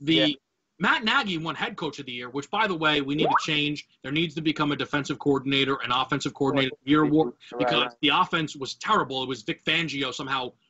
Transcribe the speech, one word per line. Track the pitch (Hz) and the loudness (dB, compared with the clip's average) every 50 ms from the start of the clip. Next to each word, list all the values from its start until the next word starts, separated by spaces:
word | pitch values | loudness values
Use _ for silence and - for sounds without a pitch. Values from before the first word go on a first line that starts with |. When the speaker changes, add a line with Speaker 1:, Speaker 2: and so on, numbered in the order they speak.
Speaker 1:
the | 143 151 160 | 0 2 4
Speaker 2:
Yeah. | 160 151 151 139 - _ _ _ _ _ _ _ - | 4 4 2 0 -2 _ _ _ _ _ _ _ -2
Speaker 1:
Matt | 180 240 311 302 226 | 0 2 2 2 2
Nagy | 220 247 277 247 202 175 156 | 2 0 0 0 0 -4 -4
won | 160 165 - | -4 -6 -4
Head | - 196 240 208 | -4 -6 -6 -6
Coach | - 170 147 - - | -6 -8 -8 -8 -8
of | 135 | -12
the | 135 123 | -10 -10
Year, | 120 123 123 | -10 -10 -8
which, | 123 143 139 - | -6 -8 -6 -4
by | - 208 220 202 | -2 0 0 0
the | 180 | 0
way, | 160 160 151 151 147 | 0 2 2 2 2
we | 139 135 147 | 2 0 0
need | 156 - - | 2 2 2
to | 932 - | 2 2
change. | - - 151 147 147 147 147 143 - - _ _ - | 2 2 0 0 0 0 -2 -6 -8 -14 _ _ -10
There | 131 143 | -4 -2
needs | 160 170 165 135 | -2 -2 -2 -4
to | 165 | -2
become | 151 156 151 - 151 147 | -2 -2 0 0 0 0
a | 143 | 0
defensive | 131 127 - - 147 135 - 147 - | -2 -4 -2 -2 -4 -2 -4 -6 -2
coordinator, | - 143 139 131 123 139 139 139 135 135 139 127 113 | 0 2 2 2 2 0 2 2 2 2 0 -2 -2
an | 123 | -2
offensive | 123 131 131 - 147 135 - 143 - | 0 0 0 0 -2 -2 -2 -4 -2
coordinator | - 143 135 135 139 135 131 - | 0 0 2 4 2 2 0 -2
of | - _ | -6 _
the | 135 | 2
year | 147 156 156 | 4 4 6
award, | 147 151 156 156 123 - _ - - 117 | 4 4 4 2 2 -2 _ -16 -12 -6
Speaker 2:
Right, | 120 | -2
Speaker 1:
because | 123 123 151 151 135 | 0 0 2 0 0
Speaker 2:
right. | 120 120 - 151 | -2 -2 -2 0
Speaker 1:
the | 143 | 2
offense | 147 170 - - 180 165 156 143 - | 4 4 2 2 0 -2 -2 -4 -6
was | 147 131 120 - | -8 -8 -10 -10
terrible. | - - 196 220 190 156 127 135 131 131 | -8 -2 2 2 2 2 0 -2 -4 -4
It | 127 | -4
was | 131 113 - | -6 -6 -6
Vic | - - - _ | -6 -8 -4 _
Fangio | 160 156 165 165 147 139 139 135 127 120 | -2 0 0 -2 -2 -4 -4 -4 -4 -4
somehow | - 143 131 135 131 127 175 - _ _ | -6 -6 -4 -4 -4 -4 -6 -10 _ _